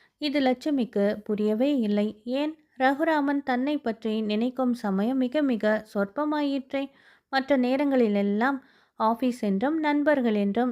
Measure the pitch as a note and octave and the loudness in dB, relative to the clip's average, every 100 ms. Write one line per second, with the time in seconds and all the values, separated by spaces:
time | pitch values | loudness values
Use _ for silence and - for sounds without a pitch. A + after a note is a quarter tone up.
0 | _ - D4 C#4+ B3+ B3 D#4 C#4 A3+ G3+ | _ -8 -2 0 2 0 -2 -2 -2 0
1 | G3+ G#3+ G#3+ G#3 G#3 G#3+ C#4 C#4 G#3 G#3 | 0 -2 -4 -2 0 2 0 0 0 0
2 | G#3+ - A#3+ C4 D#4 D#4 _ - C4 C#4 | 0 -4 -6 -4 -4 -6 _ 0 0 2
3 | E4 D#4 C#4+ C#4+ C4+ B3 C4+ D4 A#3 A3 | 0 0 0 -2 -2 -2 0 -2 -4 -4
4 | A3+ A3 G#3 G#3+ B3 B3 B3+ A#3+ G#3 F#3+ | -4 -2 -2 0 -2 -2 -2 -2 -2 0
5 | A3 C4 B3 D4+ C#4 A3 G#3+ G#3+ G#3+ G#3 | 0 0 0 0 0 0 0 0 -2 -4
6 | G3+ - D4+ D4+ C#4+ C#4 C4 C4+ C#4 _ | -4 -2 -2 -2 -2 -4 -4 -6 -6 _
7 | - _ - C4+ C4 C#4 B3 C4 C#4+ C4 | -20 _ -4 -4 0 2 2 0 2 2
8 | A3+ G3+ G3+ G#3 C4 C4+ - _ _ - | 2 2 2 2 0 -2 -8 _ _ -2
9 | A3 A#3 B3+ A#3+ G#3 F#3+ C4 D#4+ D4+ D4 | 0 0 -2 -2 -2 0 0 0 0 0
10 | D4 C#4+ A#3+ G#3 G3+ G#3+ B3+ | 2 2 2 2 0 0 -2